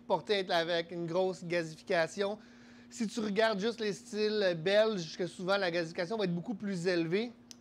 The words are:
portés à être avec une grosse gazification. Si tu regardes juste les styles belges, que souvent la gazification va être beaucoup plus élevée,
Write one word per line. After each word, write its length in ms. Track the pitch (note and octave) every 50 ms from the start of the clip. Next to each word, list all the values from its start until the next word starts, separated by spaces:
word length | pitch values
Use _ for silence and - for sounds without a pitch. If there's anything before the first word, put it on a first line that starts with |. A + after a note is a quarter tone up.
| -
portés 280 | - G3 E3+ - - G#3+
à 40 | G3
être 140 | F#3+ F#3+ F#3
avec 400 | E3+ E3 E3 F3 E3 E3+ F3 F#3
une 120 | E3+ E3+
grosse 400 | E3 E3 F#3 F#3 F#3 F3+ F3 F3+
gazification. 920 | E3+ F3 F3 E3 D#3+ D#3+ - - - F#3+ E3+ D#3+ D#3 - G3 G3 G3 G#3+ G#3+ - - - - - - - - - -
Si 180 | - - A#3 G3
tu 100 | - A#3+
regardes 400 | G#3+ G#3+ G3 G3+ A3 A3+ A3 F#3+
juste 220 | F#3+ A#3 A3 A3
les 120 | G#3+ G#3 F#3
styles 640 | - - - - G#3 G#3+ G#3+ G#3+ G#3+ G3+ F#3 F3
belges, 600 | E3 D#3 F#3+ G3 G#3 A3 A3 A3 F#3+ E3 D#3 - -
que 80 | F#3
souvent 300 | E3 - - F#3 F3 G3
la 160 | G3+ G3 F3+ E3
gazification 440 | F3 E3+ D#3+ E3+ - F3+ E3 A3+
va 100 | A3 G3+
être 80 | F3+ E3+
beaucoup 200 | F3 E3 - A#3
plus 320 | G3 G#3+ G3+ G3 F3 E3
élevée, 460 | F#3+ F3+ E3+ E3 D#3+ E3+ G3+ A#3 B3 A3+ - - - - -